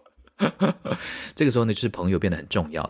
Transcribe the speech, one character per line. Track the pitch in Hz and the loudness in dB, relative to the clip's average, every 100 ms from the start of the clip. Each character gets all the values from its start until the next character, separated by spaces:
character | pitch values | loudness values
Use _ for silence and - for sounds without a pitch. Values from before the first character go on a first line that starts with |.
| _ _ - - - - 185 - - - - - - | _ _ -18 -4 -2 0 -2 0 -6 -6 -8 -10 -6
这 | - | 0
个 | 147 | 2
时 | 120 | 4
候 | 113 | 2
呢， | |
就 | 101 | 2
是 | 113 | -2
朋 | - 90 | 0 2
友 | 90 | 2
变 | 98 | 2
得 | 80 | -2
很 | - | -2
重 | 104 78 | -2 0
要。 | 78 | -4